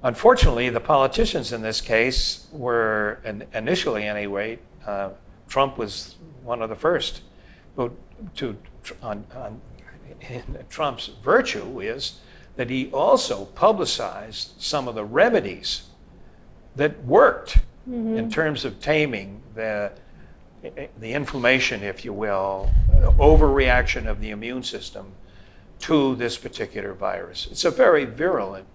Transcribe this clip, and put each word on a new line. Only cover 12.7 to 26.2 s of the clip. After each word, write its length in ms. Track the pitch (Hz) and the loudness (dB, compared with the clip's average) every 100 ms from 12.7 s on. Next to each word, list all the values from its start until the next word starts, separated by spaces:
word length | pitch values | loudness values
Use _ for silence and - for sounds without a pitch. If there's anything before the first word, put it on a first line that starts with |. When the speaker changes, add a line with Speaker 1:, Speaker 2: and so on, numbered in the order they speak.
Speaker 1:
he 200 | 131 131 | -4 -4
also 520 | 135 - 247 - 98 - | 0 4 4 2 -6 -8
publicized 1040 | - 190 208 170 - 104 98 107 110 - - | 0 2 2 -2 -4 -6 -8 -14 -12 -14 -10
some 300 | - 147 127 | -6 -6 -6
of 60 | |
the 100 | 110 | -8
remedies 800 | 104 123 220 226 101 90 - - - - - - - - - - - - | -4 2 4 4 -2 -8 -8 -8 -10 -20 -20 -20 -20 -20 -20 -20 -20 -2
that 260 | 147 147 | -2 -2
worked 540 | 123 170 269 - - - - - - | 2 6 6 4 4 4 4 -4 -10
Speaker 2:
Mm-hmm. 300 | 240 220 220 | -6 -4 -4
Speaker 1:
in 120 | 226 | -4
terms 340 | 214 160 143 131 | -2 -2 -2 -6
of 120 | 104 | -8
taming 600 | - 156 151 113 98 101 - | -2 0 0 -4 -8 -16 -16
the, 360 | - 110 104 101 - - - - - - - - - 139 - | -8 -6 -4 -6 -8 -20 -20 -20 -20 -20 -18 -16 -14 -16 -14
the 120 | 113 | -8
inflammation, 680 | 131 139 139 120 131 - 113 | -6 -6 0 2 4 2 -4
if 220 | 101 95 | -6 -8
you 80 | 123 | -10
will, 580 | 101 107 98 98 95 98 - - | -6 -4 -2 -2 -2 4 4 8
uh, 180 | - - | 8 8
overreaction 920 | - 139 156 151 139 131 123 123 - 110 | 8 10 10 8 6 4 4 2 -2 -4
of 140 | 104 | -4
the 100 | 107 | -6
immune 320 | 104 113 127 | -8 -8 -8
system 500 | 117 - - 101 98 92 - - - - - - | -8 -10 -12 -16 -18 -20 -20 -20 -20 -20 -20 -16
to 340 | - 156 135 | 0 2 2
this 200 | 127 | 0